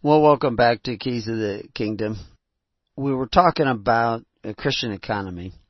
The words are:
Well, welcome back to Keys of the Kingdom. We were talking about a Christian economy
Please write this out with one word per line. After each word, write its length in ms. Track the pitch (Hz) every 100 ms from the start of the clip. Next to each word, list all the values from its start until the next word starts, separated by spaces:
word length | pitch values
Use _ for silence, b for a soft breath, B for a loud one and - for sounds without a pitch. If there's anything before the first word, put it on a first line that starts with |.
Well, 160 | 147 151
welcome 340 | 151 143 143
back 280 | 117 120 117
to 160 | - 113
Keys 300 | 131 120 107
of 100 | 113
the 280 | 104 101 -
Kingdom. 460 | - 107 107 107 107 - _ _ _ _ _ _
We 200 | - 139
were 120 | 131 131
talking 400 | 196 175 - 139
about 560 | 117 101 113 117 113 _ _
a 80 | 117
Christian 400 | 104 143 135 120
economy 640 | 98 - 104 95 87 92 -